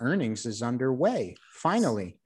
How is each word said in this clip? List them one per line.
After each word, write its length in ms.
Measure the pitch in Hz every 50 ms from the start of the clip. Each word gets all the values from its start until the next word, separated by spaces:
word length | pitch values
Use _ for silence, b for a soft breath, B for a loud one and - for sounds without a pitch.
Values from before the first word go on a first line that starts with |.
earnings 440 | 117 127 180 202 139 110 110 107 -
is 160 | 120 104 98
underway, 720 | 117 120 123 120 131 131 131 127 165 220 254 175 107 90 - - - - -
finally. 680 | - - 160 196 240 226 139 113 104 95 90 - - b